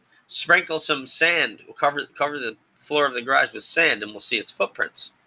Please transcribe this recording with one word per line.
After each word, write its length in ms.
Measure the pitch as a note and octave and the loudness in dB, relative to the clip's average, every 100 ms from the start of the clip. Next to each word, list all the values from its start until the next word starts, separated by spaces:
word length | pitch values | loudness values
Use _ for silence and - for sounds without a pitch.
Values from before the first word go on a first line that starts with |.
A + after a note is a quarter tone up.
| _ _ - | _ _ -4
sprinkle 520 | - - F3 E3+ D#3 | 0 4 2 2 -2
some 260 | - C#3+ C3 | -2 -2 0
sand. 560 | - E3 E3+ B2+ - - | 2 4 2 0 -4 -18
We'll 100 | - | -2
cover, 260 | D3 C#3+ - | 0 0 -6
cover 260 | - C#3+ D3 | -4 -4 -2
the 180 | A#2 G#2+ _ - | -6 -8 _ -18
floor 300 | - D3+ C#3+ | -4 0 2
of 80 | |
the 80 | B2 | 0
garage 320 | A#2+ C#3 C3 | 0 2 2
with 100 | A2 | -2
sand, 400 | - D#3+ D#3+ A2 | -2 2 2 2
and 80 | G#2+ | -4
we'll 80 | G#2+ | -6
see 180 | - A2 | -2 -2
its 140 | - | -4
footprints 600 | - G2 - F#2 - - _ | -4 -4 -4 -6 -6 -12 _